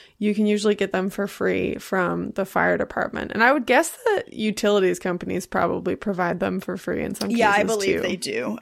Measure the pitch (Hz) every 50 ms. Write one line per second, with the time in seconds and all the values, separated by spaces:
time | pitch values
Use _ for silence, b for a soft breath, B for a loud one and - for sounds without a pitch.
0 | B B B B 208 208 208 214 214 208 208 208 208 214 190 196 196 190 - 185
1 | 185 202 - - 202 190 - - - 185 185 185 180 185 - - - - 202 190
2 | 180 175 170 175 175 - - - 190 - - 185 175 180 175 170 - - - -
3 | - - - - - - - 208 226 247 285 302 226 - 240 285 339 - - -
4 | - 453 415 - - - - - 220 214 202 - - 208 208 202 190 180 175 175
5 | - 190 175 175 - 190 185 180 - - - 185 180 175 180 185 180 180 180 -
6 | - 208 190 175 180 175 175 175 196 196 185 185 - - 175 - - 175 175 160
7 | 151 - 202 - 208 196 233 233 226 208 202 208 208 196 226 208 196 190 175 165
8 | - 180 180 180 - 139 104 113 123 104 - -